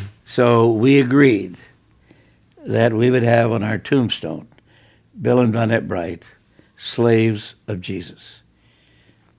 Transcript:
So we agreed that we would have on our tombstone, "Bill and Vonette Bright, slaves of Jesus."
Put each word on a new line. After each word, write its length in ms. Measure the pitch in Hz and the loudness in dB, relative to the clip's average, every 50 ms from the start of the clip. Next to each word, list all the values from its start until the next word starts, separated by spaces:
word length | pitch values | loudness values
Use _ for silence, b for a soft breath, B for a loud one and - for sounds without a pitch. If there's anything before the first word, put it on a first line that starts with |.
| 101 B B B B | -16 B B B B
So 460 | - - 131 123 120 120 117 113 117 | -8 -2 0 2 4 4 4 4 2
we 280 | 113 107 117 135 139 139 | 2 2 2 4 4 4
agreed 580 | 131 120 135 143 143 131 110 98 95 92 87 - - - _ _ _ _ _ _ b b b b b b b b b b b - 311 | 4 4 4 4 4 4 4 0 -4 -8 -14 -18 -20 -20 _ _ _ _ _ _ b b b b b b b b b b b -16 -10
that 260 | - 110 110 113 120 | -4 -2 0 0 2
we 200 | 110 107 120 127 | 2 2 0 2
would 120 | 127 127 117 | 2 2 2
have 280 | 117 117 117 117 113 | 2 2 2 2 0
on 120 | 113 107 101 | -2 -4 -4
our 140 | 110 107 | -4 -6
tombstone, 720 | 95 - - 147 135 120 98 - - - 78 80 76 - - _ _ b b b b b b b b b b b 214 | -6 -4 -2 0 0 0 -2 -4 -6 -10 -10 -10 -12 -14 -18 _ _ b b b b b b b b b b b -6
"Bill 180 | 127 113 123 127 | -2 0 2 2
and 140 | 123 113 107 | 2 2 0
Vonette 340 | 117 117 110 117 110 - | 0 0 0 -2 -2 -2
Bright, 440 | - 101 90 85 90 85 82 - - _ _ _ b b b b b b | -4 -6 -6 -8 -8 -10 -14 -16 -20 _ _ _ b b b b b b
slaves 800 | - - - - - 117 120 117 113 113 113 107 104 - - - _ _ | -16 -14 -10 -4 0 0 2 2 2 2 0 -2 -4 -10 -14 -20 _ _
of 120 | - 104 90 | -12 -12 -10
Jesus." 600 | 90 - 95 90 87 - - - - - - - _ _ _ b b b b b b b b b b b b b b b b | -10 -12 -12 -12 -12 -16 -20 -20 -20 -20 -20 -20 _ _ _ b b b b b b b b b b b b b b b b